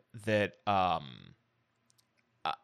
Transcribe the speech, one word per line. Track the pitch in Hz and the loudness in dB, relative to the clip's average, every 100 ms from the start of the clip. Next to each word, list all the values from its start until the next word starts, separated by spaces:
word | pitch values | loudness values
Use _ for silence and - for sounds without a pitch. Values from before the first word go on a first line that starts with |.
| _ 113 | _ -10
that, | 107 104 98 - - | 0 2 0 -2 0
um, | 98 92 80 69 55 50 - _ _ _ _ _ _ _ _ _ _ 78 | 2 2 0 -6 -18 -20 -20 _ _ _ _ _ _ _ _ _ _ -6
I, | - | -6